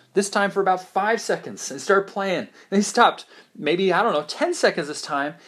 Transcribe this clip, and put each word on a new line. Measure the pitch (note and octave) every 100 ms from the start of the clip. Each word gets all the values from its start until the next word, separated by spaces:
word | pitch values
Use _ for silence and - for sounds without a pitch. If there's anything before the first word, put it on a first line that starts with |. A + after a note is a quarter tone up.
| _
this | - G3+
time | G#3 G3
for | G3
about | F#3 F#3 -
five | F#3+ G#3 A3+
seconds, | - F3 C3+ G2 -
and | C3+
started | E3+ G3 G3
playing. | G3+ G3 F3 - - -
Then | G3
he |
stopped, | G3+ A#3+ G3+ - - - -
maybe, | - D3 F3 F#3+
I | F3
don't | A3+
know, | E3
ten | G#3 - E4+
seconds | E4+ G#3 F3 D3
this | D3+
time. | - C#3+ D3 E3